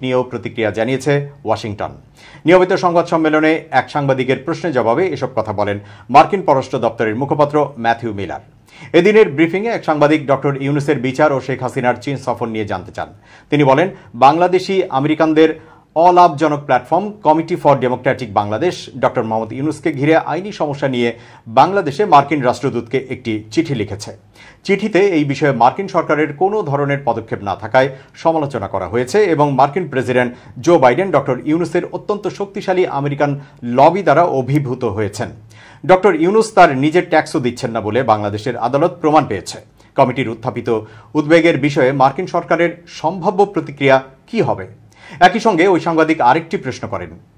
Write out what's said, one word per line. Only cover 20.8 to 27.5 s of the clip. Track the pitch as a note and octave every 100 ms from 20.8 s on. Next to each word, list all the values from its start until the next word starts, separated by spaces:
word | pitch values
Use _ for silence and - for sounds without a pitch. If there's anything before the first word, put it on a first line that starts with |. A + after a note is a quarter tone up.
| C#3
নিয়ে | B2 A#2+ A2+ - - A#2
বাংলাদেশে | A#2 D#3+ G3 F#3 -
মার্কিন | G#3 C#3+ C#3+ D3+
রাষ্ট্রদূতকে | B2 - C#3 A#2 A2 C3+ C3+
একটি | A#2 A2+ G#2+ G#2+
চিঠি | E3 D3
লিখেছে। | A#2+ G2+ G2 A2+ G2 _ _ - _
চিঠিতে | - G3 G#3+ F3
এই | G3+ D#3+
বিষয়ে | C#3+ C3+ D3
মার্কিন | A#2 B2+ - F#3+
সরকারের | F3 C#3+ D3+ D3+
কোনো | C#3+ F#3+ G#3+
ধরনের | D#3 C#3 C#3 C#3
পদক্ষেপ | A#2+ A#2 G#2 G2+
না | G2+